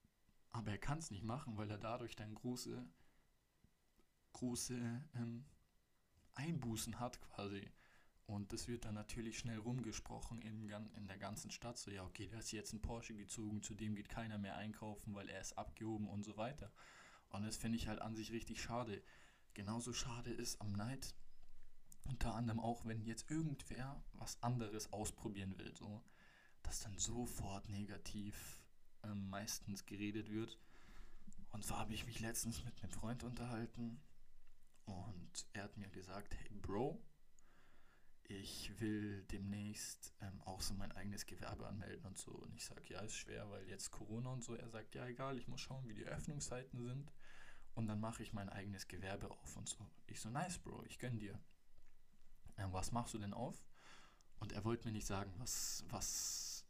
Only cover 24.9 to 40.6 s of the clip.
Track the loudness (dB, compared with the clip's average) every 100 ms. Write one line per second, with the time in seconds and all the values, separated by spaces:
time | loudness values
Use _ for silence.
24.9 | 2 2 2 -2 0 0 -2 -4 -6 -4
25.9 | -6 -8 -18 -20 -20 -18 0 2 2 0
26.9 | 2 2 4 2 2 0 0 0 0 0
27.9 | -2 -2 0 0 -2 -6 -8 -12 -14 -12
28.9 | -6 -2 0 2 0 0 0 0 -2 -2
29.9 | 0 2 2 2 2 2 -2 -12 -12 -10
30.9 | -6 -2 -2 -2 0 0 0 2 4 4
31.9 | 2 0 2 2 2 2 2 0 -2 0
32.9 | 2 4 2 0 0 0 2 0 0 0
33.9 | -2 -6 -8 -6 -6 -6 -6 -10 -10 -4
34.9 | -2 -2 -2 -4 -4 -2 -2 -2 -2 -4
35.9 | -4 -4 -2 0 0 0 0 2 6 4
36.9 | 2 -6 -12 -14 -12 -14 -14 -14 -12 -14
37.9 | -14 -14 -12 -8 -6 -4 -4 -2 2 4
38.9 | 4 4 0 0 0 2 2 0 -2 -4
39.9 | -4 -8 -6 -6 -4 -4 0